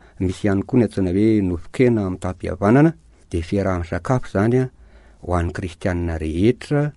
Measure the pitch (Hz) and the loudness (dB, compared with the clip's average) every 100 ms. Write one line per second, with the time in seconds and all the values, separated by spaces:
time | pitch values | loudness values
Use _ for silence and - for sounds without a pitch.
0 | - - 92 - 104 98 - 127 107 - | -10 -4 -4 -2 0 0 0 2 2 0
1 | 92 92 110 107 95 87 - - 123 117 | 0 2 2 2 0 -2 -6 0 2 2
2 | 95 90 90 92 87 85 101 131 160 160 | -2 -4 -6 -8 -8 -2 4 6 4 2
3 | _ _ - 87 82 101 95 90 85 90 | _ _ -8 -6 -2 -2 0 -2 -4 -6
4 | - 127 - 98 110 127 127 _ - - | -2 -2 -2 0 2 2 0 _ -20 -20
5 | - _ - 87 85 - 95 - 101 87 | -20 _ -4 -2 -2 -4 -10 -6 -4 -2
6 | 85 80 80 80 107 123 - 147 147 | -2 -4 -4 0 2 2 -2 -2 -2